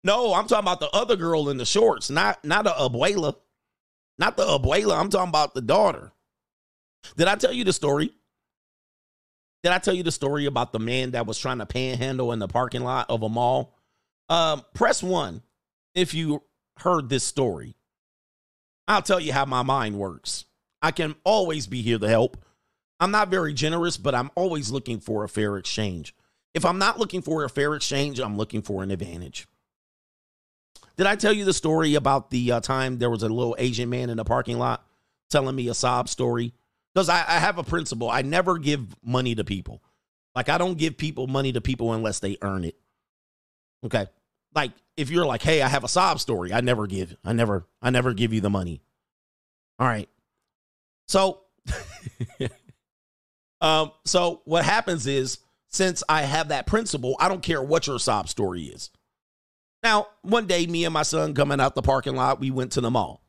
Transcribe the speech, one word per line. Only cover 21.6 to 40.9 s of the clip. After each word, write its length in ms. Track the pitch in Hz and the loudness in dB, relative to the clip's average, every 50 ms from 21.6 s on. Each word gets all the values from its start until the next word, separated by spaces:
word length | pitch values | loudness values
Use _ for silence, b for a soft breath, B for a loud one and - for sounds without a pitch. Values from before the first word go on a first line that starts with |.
| 131 | -6
be 160 | - 127 123 | -6 -6 -4
here 160 | 107 117 117 | 0 0 0
to 100 | 110 104 | 2 4
help. 360 | 104 113 113 120 - - - - _ _ _ _ _ _ _ _ _ _ _ | 4 4 4 4 2 0 -10 -20 _ _ _ _ _ _ _ _ _ _ _
I'm 120 | 175 190 | -2 2
not 180 | 208 214 208 185 | 2 0 2 2
very 240 | 185 - 160 151 147 | 0 -2 -2 -2 -2
generous, 440 | 123 151 156 165 170 170 175 156 | -2 -2 -2 0 -2 -2 -2 -4
but 160 | - - 147 131 | -2 -2 0 0
I'm 180 | 123 123 143 _ | 0 -2 -4 _
always 340 | 175 185 190 165 151 135 104 | -2 -2 -2 -2 -4 -6 -4
looking 300 | 127 135 - 127 117 107 | -6 -6 -6 -6 -8 -8
for 240 | - - 110 107 104 | -6 -4 -4 -4 -4
a 60 | 101 | -4
fair 280 | - 104 107 104 101 | -2 -2 -2 -2 -2
exchange. 560 | 95 90 - - - 107 101 90 82 73 - _ _ _ _ _ _ _ _ _ | -4 -6 -6 -4 -2 -2 -4 -4 -8 -12 -14 _ _ _ _ _ _ _ _ _
If 120 | 165 170 | 0 0
I'm 120 | 170 175 | 0 2
not 220 | 190 196 220 226 220 | 2 2 0 2 0
looking 220 | 220 185 180 185 | -4 -2 -2 -6
for 220 | - - 160 156 147 | -4 -2 -2 -2 -2
a 60 | 127 | -4
fair 240 | - 143 143 147 151 | -2 0 0 0 0
exchange, 460 | 143 - - 139 139 143 147 135 120 | -2 -4 -2 0 0 2 2 2 2
I'm 180 | 131 107 104 | 2 0 -2
looking 240 | 101 110 - - 107 | -2 -2 -2 -2 -6
for 220 | - - 104 95 95 | -4 -2 -4 -2 -2
an 80 | 98 | -2
advantage. 560 | 98 85 98 87 85 85 87 67 - - - _ _ _ _ _ _ _ _ _ _ _ _ _ _ _ _ _ _ _ _ _ _ _ _ _ _ b b b b | -2 -4 -4 -10 -10 -12 -12 -10 -12 -12 -14 _ _ _ _ _ _ _ _ _ _ _ _ _ _ _ _ _ _ _ _ _ _ _ _ _ _ b b b b
Did 120 | - 190 | 2 2
I 80 | 196 214 | 2 4
tell 180 | 208 - 208 220 | 4 4 2 2
you 120 | 208 202 | 4 2
the 80 | 190 175 | 0 0
story 420 | - - 156 160 160 160 151 147 | 2 2 2 2 4 4 4 2
about 340 | 147 117 135 135 135 - _ | 4 4 2 2 2 0 _
the, 220 | - 123 123 120 | -2 0 2 2
uh, 80 | 120 117 | 0 0
time 400 | - - 135 131 131 131 127 120 | 0 -2 0 0 0 -2 -2 0
there 100 | 123 120 | 0 0
was 140 | 117 107 120 | 0 0 -2
a 60 | 110 | -2
little 260 | 110 120 123 117 117 | 0 0 -2 -2 0
Asian 320 | - 123 127 117 113 123 120 | 0 0 0 0 -2 -4 -4
man 200 | 123 123 127 123 | -4 -4 -4 -4
in 80 | 113 | -4
the 60 | 113 117 | -4 -2
parking 360 | - 120 127 127 127 120 120 | 0 0 0 0 -2 -4 -2
lot 260 | 123 123 113 - _ _ _ _ _ _ _ _ _ _ | -2 -2 -2 -4 _ _ _ _ _ _ _ _ _ _
telling 260 | - 147 135 131 135 | 0 0 0 0 -4
me 120 | 131 123 | -4 -4
a 60 | 120 117 | -4 -4
sob 340 | - - 123 123 123 120 | 0 0 0 0 0 -2
story? 460 | - - - 127 120 120 120 120 120 _ _ _ _ _ _ _ _ _ | -4 -4 -2 0 0 0 0 -2 -4 _ _ _ _ _ _ _ _ _
'Cause 140 | 185 190 160 | 2 4 4
I, 120 | 170 175 | 2 2
I 180 | 170 - 170 165 | 2 2 2 2
have 180 | 160 202 190 | 2 2 0
a 60 | 175 170 | -2 -4
principle. 460 | - 165 170 156 - 123 113 120 117 | -4 -4 -4 -4 -4 -6 -4 -4 -2
I 120 | 117 135 | -2 -2
never 380 | 135 139 156 180 180 185 180 170 | -2 0 0 2 2 2 0 0
give 360 | 143 147 147 143 120 95 - _ - | 0 -2 -2 -2 -4 -10 -14 _ -6
money 300 | 117 123 127 127 123 117 | -2 0 0 0 0 -2
to 100 | 107 98 | -2 -2
people. 380 | - 98 95 87 - 57 - _ _ _ _ _ _ _ _ _ _ _ | -4 -4 -6 -6 -12 -16 -16 _ _ _ _ _ _ _ _ _ _ _
Like, 140 | 120 123 - | -4 0 0
I 100 | 151 175 | 0 2
don't 180 | 175 185 180 | 0 0 0
give 180 | 147 156 165 | -2 -2 -2